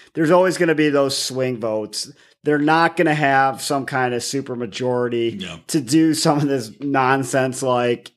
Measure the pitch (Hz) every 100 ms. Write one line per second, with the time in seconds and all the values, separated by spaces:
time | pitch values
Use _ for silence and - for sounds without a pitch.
0 | - 156 156 180 185 170 170 151 151 143
1 | 139 135 - 131 127 120 113 107 107 -
2 | - - _ _ 147 147 151 160 165 175
3 | 165 151 139 135 135 117 - 139 120 135
4 | 123 120 - 139 135 123 117 - 127 123
5 | 123 120 117 104 90 82 - 160 113 160
6 | 160 151 165 143 147 135 110 - 143 135
7 | 131 135 127 139 131 123 131 123 120 120
8 | -